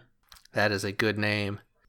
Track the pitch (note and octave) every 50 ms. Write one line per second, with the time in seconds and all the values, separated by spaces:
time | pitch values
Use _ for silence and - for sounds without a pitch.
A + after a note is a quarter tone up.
0 | - _ _ _ _ - - - - - - A2+ G#2 G#2 G#2 F#2+ G#2 G2 G2 -
1 | A2+ G#2+ G2+ G#2 G#2+ G#2+ G#2 G#2 G2+ G2 G2+ - - _ _ _ _